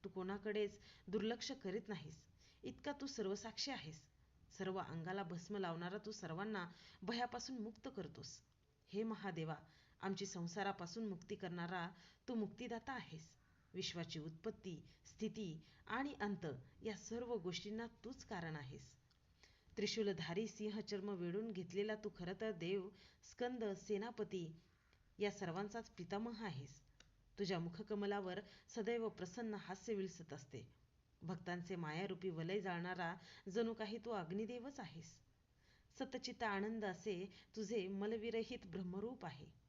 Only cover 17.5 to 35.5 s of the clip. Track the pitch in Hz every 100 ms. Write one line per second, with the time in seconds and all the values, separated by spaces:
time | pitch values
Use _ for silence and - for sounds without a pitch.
17.5 | 165 208 220 233 - 226 262 - 190 165
18.5 | 156 135 151 - - - - - - -
19.5 | - - - 202 226 202 170 156 170 220
20.5 | - 214 208 208 208 202 190 175 185 226
21.5 | 185 180 190 208 214 214 - 175 202 220
22.5 | 180 165 196 185 - - - - - 247
23.5 | 247 220 190 - 202 226 233 208 185 165
24.5 | 160 - _ _ - - - 202 196 180
25.5 | 170 202 226 220 - 175 202 226 220 214
26.5 | 131 131 - - - - - - - -
27.5 | 180 170 175 208 208 202 202 185 185 196
28.5 | - - 233 208 233 220 - 180 247 226
29.5 | 208 170 190 - 202 190 170 165 143 -
30.5 | 123 - - - - _ - 165 185 180
31.5 | 175 175 180 156 156 190 185 185 165 165
32.5 | 202 196 175 175 185 170 170 - - -
33.5 | 190 226 220 208 220 226 214 160 190 220
34.5 | 247 254 277 196 165 - - - _ _